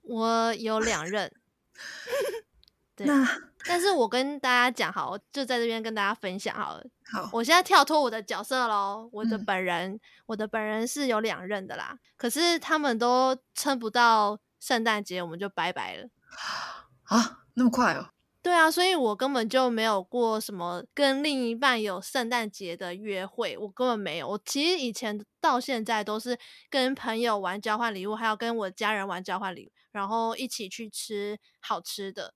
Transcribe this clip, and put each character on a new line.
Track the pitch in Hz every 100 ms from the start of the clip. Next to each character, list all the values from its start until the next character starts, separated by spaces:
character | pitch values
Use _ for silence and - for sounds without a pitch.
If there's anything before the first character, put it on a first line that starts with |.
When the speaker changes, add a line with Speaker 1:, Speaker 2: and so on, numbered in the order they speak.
Speaker 1:
我 | - 226 226 226 226
有 | 220 226 220
两 | 226 185 160
任。 | 208 180 _ _ _ _
<laughs> | - - - - 523 - 440 - _ _ _ _ _
对。 | 233
Speaker 2:
那 | 285 254 - - _
Speaker 1:
但 | - 349
是 | 370
我 | 349 226
跟 | 247 269 294
大 | 262
家 | 247 247
讲 | 240 165
好， | 196 139 196 _
就 | 277
在 | 254 247
这 | 233
边 | 226
跟 | 226
大 | 214
家 | 202
分 | 208 196 185
享 | -
好 | - 196 78
了。 | 247 _ -
Speaker 2:
好。 | 220 208
Speaker 1:
我 | 226
现 | 233
在 | 339
跳 | 359 359
脱 | 277 311
我 | 262
的 | 220
角 | 208 190
色 | 311 262 240
咯， | 208 196 208 226
我 | 226
的 | 226 220
本 | 214 190
人， | 185 170 185
Speaker 2:
嗯。 | 208 _ _ -
Speaker 1:
我 | 214
的 | 214
本 | 226
人 | 214 214 240
是 | 294 269
有 | 220
两 | 220 175 185
任 | 190 190
的 | -
啦， | - - _ _
可 | 233
是 | 277 349 339
他 | - 320
们 | 294 226
都 | 240 247 262 262 _
撑 | - 285 269
不 | 226
到 | 240 240 220 202 208 _ _
圣 | - 247
诞 | 226 214
节， | 202 180
我 | 175
们 | 165
就 | 202
拜 | 190 170
拜 | 180 92 85
了。 | 233 _ _ - - - - - - _
Speaker 2:
啊， | - 214 226 - _
那 | -
么 | 247
快 | 240 233
哦？ | 151 - _ _ _
Speaker 1:
对 | 359
啊， | 349 320
所 | 320
以 | 359
我 | 359 240
根 | 208 269
本 | 269 220
就 | 262 254
没 | 226
有 | 220 202
过 | 185 240 233 214
什 | 214
么 | 196 175 175 -
跟 | - 277 269
另 | 294 269 240
一 |
半 | 233 269 240
有 | 214 185
圣 | - 269 226
诞 | 240 220
节 | - 185
的 | 170 185
约 | 185 214 196 190
会， | - 214 113
我 | 208
根 | - 254
本 | 226
没 | 190 160
有。 | 131
我 | 202
其 | - 277 311
实 | 359
以 | 254
前 | 208 226 208 208 _
到 | 330 254
现 | 254 247
在 | 214 220
都 | 214 214
是 | 240 247 - - _
跟 | 277 254
朋 | 269 247 220
友 | 240 208
玩 | 185 196
交 | 220 214
换 | 240
礼 | 196 190
物， |
还 | 214 226
有 |
跟 | 214 233 233
我 | 190
家 | 185 214
人 | 214 196
玩 | 180
交 | 185 185
换 | 196
礼 | 170 -
物， | _ _
然 | 214 196
后 | 226 226
一 | 226 254
起 | - 196
去 | - 220
吃 | - - 208 202 214 _ _
好 | - 190
吃 | - - 196
的 | 196 127